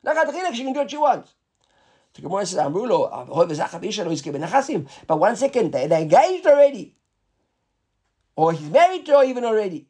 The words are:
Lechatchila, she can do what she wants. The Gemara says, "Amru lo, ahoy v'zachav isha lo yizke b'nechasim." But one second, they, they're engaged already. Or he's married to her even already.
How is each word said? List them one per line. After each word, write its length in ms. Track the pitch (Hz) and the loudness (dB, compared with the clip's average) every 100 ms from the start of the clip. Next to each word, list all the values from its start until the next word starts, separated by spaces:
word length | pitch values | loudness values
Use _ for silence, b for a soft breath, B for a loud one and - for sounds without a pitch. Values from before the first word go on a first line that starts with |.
Lechatchila, 480 | - 311 302 294 370 233 | -2 0 -2 -2 -6 -4
she 80 | |
can 100 | 262 | -6
do 60 | 285 | -4
what 100 | 277 | -4
she 80 | 294 | -2
wants. 380 | 294 214 - _ _ _ _ _ _ _ _ | 0 0 -4 _ _ _ _ _ _ _ _
The 100 | - | -16
Gemara 240 | 143 190 190 | -8 -6 -4
says, 100 | 180 | -4
"Amru 300 | 143 165 240 | -4 -4 -2
lo, 160 | 170 | -2
ahoy 420 | - 123 127 156 170 | -2 -6 -8 -2 -2
v'zachav 380 | 151 180 - 214 | -2 -8 -8 -10
isha 180 | 202 | -8
lo 60 | 170 | -6
yizke 240 | 156 160 | -6 -6
b'nechasim." 540 | 139 160 262 262 226 - B - | -10 -2 -2 -2 -6 -8 B -4
But 140 | 160 | 0
one 160 | 190 208 | 0 0
second, 360 | 269 247 175 | -2 0 -2
they, 140 | 139 139 | -2 0
they're 160 | 160 | 0
engaged 460 | 160 185 330 359 339 | 4 4 4 2 4
already. 480 | 285 285 262 - _ _ _ _ _ _ _ _ _ _ _ _ _ _ - | 6 6 4 -14 _ _ _ _ _ _ _ _ _ _ _ _ _ _ -2
Or 180 | 160 | 0
he's 180 | 160 151 | -2 0
married 340 | 247 349 370 302 | 4 4 2 2
to 140 | 285 | 4
her 40 | |
even 220 | 262 247 233 | 4 0 -2
already. 400 | 220 202 151 | -2 -2 -8